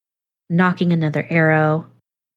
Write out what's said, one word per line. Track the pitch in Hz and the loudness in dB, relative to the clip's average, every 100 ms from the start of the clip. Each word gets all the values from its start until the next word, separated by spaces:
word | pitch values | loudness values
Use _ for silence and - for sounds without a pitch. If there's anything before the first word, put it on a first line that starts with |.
| _ _ _ _ - | _ _ _ _ -4
nocking | 170 185 180 175 | 0 0 0 0
another | 170 156 147 - | 0 0 -4 -4
arrow | 170 156 156 156 156 - _ _ _ _ | 0 2 2 2 -2 -6 _ _ _ _